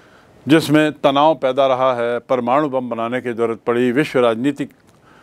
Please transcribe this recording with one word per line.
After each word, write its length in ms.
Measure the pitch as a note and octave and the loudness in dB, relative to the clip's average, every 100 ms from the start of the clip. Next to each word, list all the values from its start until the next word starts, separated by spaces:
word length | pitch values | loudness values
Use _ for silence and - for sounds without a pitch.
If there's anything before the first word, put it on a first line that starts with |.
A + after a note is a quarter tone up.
| - - _ - B2+ | -20 -20 _ -10 2
जिसमें 460 | D#3 C#3+ D3+ D3+ | 2 4 2 2
तनाव 420 | D3 C#3+ C#3 D#3 C#3+ | 0 0 2 2 2
पैदा 320 | C3 C3 C3+ | 0 0 0
रहा 260 | B2+ C3 B2 | 2 0 0
है, 240 | A#2 A#2+ | -2 -4
परमाणु 480 | - B2+ A#2+ C3+ D3+ | -2 -2 0 0 0
बम 200 | C3 B2 | -4 -6
बनाने 320 | A2+ A#2 B2+ | -6 -6 -6
की 120 | A#2+ | -6
ज़रूरत 280 | A2+ A#2 A2 - | -4 -4 -4 -2
पड़ी, 240 | A#2+ B2 | 0 0
विश्व 280 | A#2+ D#3 C3 | 0 0 0
राजनीति 480 | A#2+ A2+ C3+ C#3 C#3 _ _ _ _ - | 0 0 -2 -4 -8 _ _ _ _ -20